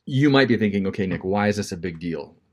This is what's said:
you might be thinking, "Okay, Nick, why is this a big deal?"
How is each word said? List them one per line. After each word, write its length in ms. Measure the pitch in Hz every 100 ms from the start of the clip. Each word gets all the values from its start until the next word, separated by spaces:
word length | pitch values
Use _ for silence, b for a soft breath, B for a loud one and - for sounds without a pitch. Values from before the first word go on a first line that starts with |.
| -
you 240 | 135 147
might 180 | 135 127
be 80 | 107
thinking, 300 | 107 98 95
"Okay, 200 | 92 92
Nick, 180 | 85
why 240 | 92 101 104
is 80 | 101
this 160 | 98
a 40 | 87
big 220 | 90 82
deal?" 360 | 85 78 - _ _